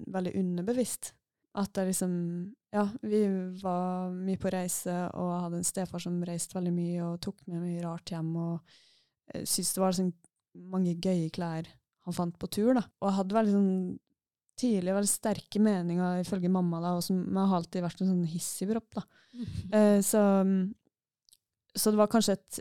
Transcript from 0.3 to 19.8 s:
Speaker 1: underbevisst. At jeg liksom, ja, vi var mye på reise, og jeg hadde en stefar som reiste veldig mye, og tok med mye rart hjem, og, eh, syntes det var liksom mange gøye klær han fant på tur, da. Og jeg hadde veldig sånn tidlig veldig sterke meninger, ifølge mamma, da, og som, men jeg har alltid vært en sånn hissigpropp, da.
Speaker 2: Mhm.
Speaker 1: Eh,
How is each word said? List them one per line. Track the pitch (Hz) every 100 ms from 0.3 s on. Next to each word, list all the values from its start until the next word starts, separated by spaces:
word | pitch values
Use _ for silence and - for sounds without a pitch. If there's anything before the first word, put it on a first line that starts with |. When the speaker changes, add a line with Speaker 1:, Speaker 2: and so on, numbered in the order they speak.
| 196
Speaker 1:
underbevisst. | 180 175 190 247 226 - - _ _ _ _ 202
At | 196
jeg | 196 185
liksom, | 190 180 175 170 175 190 - -
ja, | 208 202 233
vi | 214 214 202 190 185 185
var | 190 180 180 180 185
mye | 180 190 185
på | 190
reise, | 185 180 - 180 180 175
og | - 180
jeg | 175
hadde | 175 175
en |
stefar | 175 190 180 175
som | 175 175
reiste | 175 170 -
veldig | 185 175
mye, | 175 175 175 170
og | 170
tok | 196 - -
med | 170
mye | 175 170
rart | 170 170 -
hjem, | 165 160 165
og, | 170 165 _ _ _ _ _ _ _
eh, | -
syntes | - - 180
det | 185
var | 190
liksom | 180 180 - _ _ _ 175
mange | 180 185 175 170
gøye | 190 180 160
klær | - 170 160 170 _ _ _ 180
han |
fant | 170 170 -
på | 180
tur, | 208 226 254
da. | - -
Og | 196
jeg | 196
hadde | 190
veldig | 220 214
sånn | 202 196 185 180 - _ _ _ _ _ -
tidlig | 247 196 180
veldig | 196 202
sterke | - 220 190 - 208
meninger, | 214 185 170 175 180 180
ifølge | 175 196 175
mamma, | 185 175 165
da, | 175 175
og |
som, | 175 185
men | - 190
jeg | 196
har | 180
alltid | 170 185
vært | 175 -
en | 185
sånn | 180 170
hissigpropp, | 170 - - 196 226 _
da. | 214 - _ _
Speaker 2:
Mhm. | 247 233 - 180
Speaker 1:
Eh, | 214